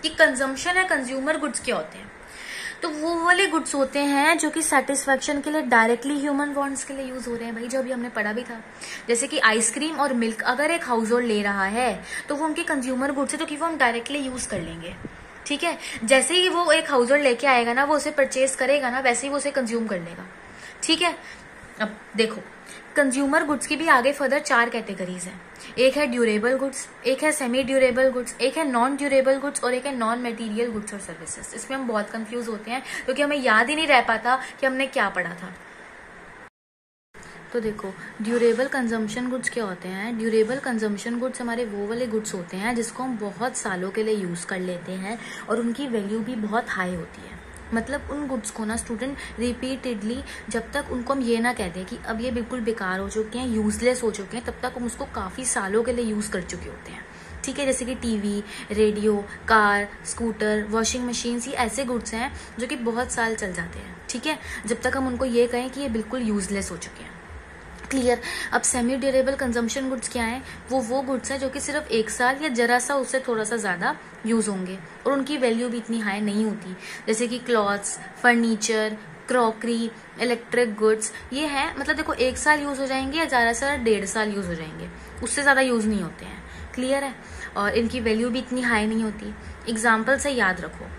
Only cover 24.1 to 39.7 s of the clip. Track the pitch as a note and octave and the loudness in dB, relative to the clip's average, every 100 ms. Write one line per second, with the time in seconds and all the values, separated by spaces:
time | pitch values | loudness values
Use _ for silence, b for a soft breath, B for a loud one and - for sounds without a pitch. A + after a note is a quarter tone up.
24.1 | C#4+ C4+ C#4+ D4 B3 A#3+ A#3 G#3+ F#3+ F3+ | 2 2 2 4 4 4 0 -6 -6 -6
25.1 | F3+ F3 F#3 - B B - C4 C4+ D4 | -6 -10 -12 -16 B B 4 4 6 0
26.1 | A#3+ A3+ G#3+ A#3 C4 C4+ B3 - - A#3+ | 4 4 4 2 2 0 -4 -12 -4 0
27.1 | C4 D4+ D4+ B3+ B3+ B3+ C4+ B3+ A#3+ C4 | 2 2 2 0 0 2 4 4 6 4
28.1 | B3 A#3+ - A#3+ D4 D#4 B3 B3+ C#4 C#4+ | 2 -4 0 0 2 0 2 2 2 4
29.1 | C4+ C4 C4+ C#4 C#4 A#3+ B3 C#4+ C4 A3+ | 4 6 2 0 -2 0 0 -2 0 0
30.1 | A#3+ B3 A#3 A3+ G#3 A#3+ G#3+ G3 G3+ F#3 | 0 -2 -4 -4 -2 -2 -2 -6 -10 -12
31.1 | D#3+ D#3+ - - A3+ - C4+ B3 G#3+ G#3 | -12 -12 -12 -10 -12 -6 -4 -2 -2 -2
32.1 | A3+ A3 A#3+ A#3 G#3 A3 B3+ C4 B - | -6 -6 -6 -4 -6 -6 -6 -6 B -4
33.1 | C4+ D4 D4 B3 A3 A#3 D4+ D#4 C4 A#3 | 0 2 2 6 6 6 2 6 6 6
34.1 | A3 A#3+ A#3+ B - C4+ C4 C4+ C4 G3+ | 0 2 0 B -2 0 0 -2 0 0
35.1 | F#3 F3 F3 F3+ F3+ - - - - - | 0 -4 -8 -12 -14 -18 -18 -18 -18 -18
36.1 | - - - - _ _ _ _ _ _ | -18 -18 -18 -20 _ _ _ _ _ _
37.1 | - B B - A#3+ A3 G#3 F#3+ F3+ B | -20 B B -6 -4 -2 -4 -8 -10 B
38.1 | - A3 A#3+ A#3 A3+ C4+ C#4 A#3+ A3+ G#3+ | -6 0 4 4 4 2 2 0 0 -2
39.1 | B3 B3+ B3+ A#3+ B3 G#3 | -2 -2 -2 -2 -2 -4